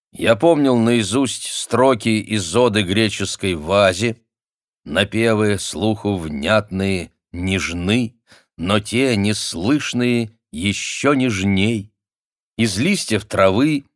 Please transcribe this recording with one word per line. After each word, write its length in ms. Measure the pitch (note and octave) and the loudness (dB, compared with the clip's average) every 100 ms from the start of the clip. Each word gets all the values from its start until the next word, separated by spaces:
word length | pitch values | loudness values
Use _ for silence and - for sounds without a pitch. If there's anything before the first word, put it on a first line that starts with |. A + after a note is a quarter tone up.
| _ | _
Я 260 | - - A2+ | -2 0 4
помнил 400 | E3+ D3+ C3+ A#2+ | 4 4 4 4
наизусть 680 | A2+ A#2+ F#2+ A#2+ B2+ - - | 4 2 0 0 -2 -4 -8
строки 640 | - - A2+ C3 A#2+ A2+ | -8 -4 2 2 2 0
из 460 | A2 - G#2+ E2+ G#2+ | -2 -2 -4 -2 2
оды 260 | B2 G#2 | 2 2
греческой 720 | F2+ G2+ A2 - G2 - G2 | 0 0 0 -2 -6 -4 -4
Вазе: 680 | E2+ D#2 G2 F#2+ F2+ A#2 A2 _ _ _ _ _ _ | -4 0 4 4 2 -2 -4 _ _ _ _ _ _
"Напевы 720 | - E2 G#2 A2 A2+ G#2+ G#2+ G2 | -6 -2 0 0 2 2 2 0
слуху 580 | - D#2 A2 G#2+ G2+ F#2+ | -4 -4 -2 -2 -2 -4
внятные, 960 | D#2+ D2 D#2+ G#2+ G#2 F#2+ G2 F#2 E2 _ _ | -6 -4 0 0 0 -2 -2 -2 -6 _ _
нежны, 840 | E2+ F#2 F#2+ E2+ F2 F2+ A#2 A#2+ - _ - _ - | -6 -2 -2 -4 -4 0 0 0 -6 _ -20 _ -8
но 240 | E2+ G#2+ | -2 -2
те 360 | G#2+ A#2+ C3+ G#2 | 0 0 0 2
неслышные 1120 | G2+ G#2 - E2 G2 D3+ - B2 B2 A#2+ A2+ _ _ | 0 -2 -6 -4 0 0 -2 -2 0 0 -4 _ _
ещё 640 | A2 G2+ G2 - - C#3 | -6 -4 -4 -6 -2 0
нежней. 760 | C#3 B2+ G2 G2 F#2+ G#2+ A2+ G2 _ _ _ _ _ _ - | 2 0 0 0 2 0 -2 -8 _ _ _ _ _ _ -2
Из 200 | A2+ F#2+ | -2 0
листьев 460 | E3 G3 - G#2+ | -2 -2 -2 -4
травы 600 | - G2 F#2+ G2 D3+ D3 - | -2 2 4 4 2 0 -6